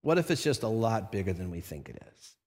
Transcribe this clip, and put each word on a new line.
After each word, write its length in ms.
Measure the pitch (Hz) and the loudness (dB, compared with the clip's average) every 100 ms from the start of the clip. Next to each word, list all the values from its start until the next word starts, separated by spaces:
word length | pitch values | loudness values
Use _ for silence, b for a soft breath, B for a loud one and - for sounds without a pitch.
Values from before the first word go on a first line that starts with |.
What 160 | 143 175 | 4 4
if 140 | 160 | 4
it's 100 | 151 | 0
just 220 | 151 131 | 2 0
a 40 | 113 | 0
lot 440 | 113 113 113 98 | 2 2 2 0
bigger 200 | 101 95 | -2 -2
than 200 | 87 92 | -2 -4
we 100 | 85 | -8
think 260 | 82 73 69 | -8 -12 -12
it 140 | - - _ | -18 -20 _
is? 180 | - _ | -20 _